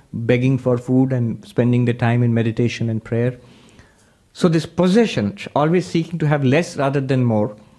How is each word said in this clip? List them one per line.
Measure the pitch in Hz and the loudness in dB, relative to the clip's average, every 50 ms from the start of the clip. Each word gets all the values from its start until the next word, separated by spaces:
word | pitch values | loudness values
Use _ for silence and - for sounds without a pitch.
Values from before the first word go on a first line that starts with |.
| _ _ - | _ _ -10
begging | 107 117 113 127 123 127 131 135 | -6 0 0 0 2 2 2 0
for | 123 - 127 123 120 | 0 0 0 -2 -2
food | - - 127 127 135 131 131 | 0 0 2 2 2 2 0
and | 123 120 113 113 113 - | -2 -2 -2 -4 -6 -12
spending | - - - 120 123 123 123 123 | -10 -2 0 0 2 2 2 2
the | 120 117 | 0 0
time | 120 120 117 120 120 120 | 0 0 0 2 2 2
in | 120 113 | 2 2
meditation | 117 110 117 110 - 120 110 - - 120 113 | 2 0 0 0 0 -2 -2 -2 -2 -4 -4
and | 113 110 - | -4 -6 -6
prayer. | - 117 113 120 127 127 - - - - - - - - - - _ _ _ _ _ _ _ _ _ - | -4 -4 -2 -2 -2 -4 -6 -14 -20 -20 -20 -20 -20 -20 -20 -20 _ _ _ _ _ _ _ _ _ -8
So | - - 175 | 0 0 2
this | 160 160 156 | 2 2 -2
possession, | - - - 180 185 185 233 226 - - - 104 98 - - - - - | -2 -2 0 2 2 4 4 2 2 0 -2 -2 -4 -4 -6 -10 -6 -2
always | 135 151 160 175 180 165 | 0 0 2 2 0 0
seeking | - - 165 160 165 - 160 | -2 -2 -4 -4 -4 -4 -2
to | 160 | 0
have | 147 151 143 139 | 0 0 2 2
less | 127 135 165 175 - - 147 | 2 2 2 0 -2 -4 -4
rather | 139 139 139 143 135 | -2 -2 -2 -2 -2
than | 131 135 131 123 | 0 0 0 2
more, | 120 110 107 104 104 - - - - _ | 2 2 0 0 -2 -4 -10 -20 -20 _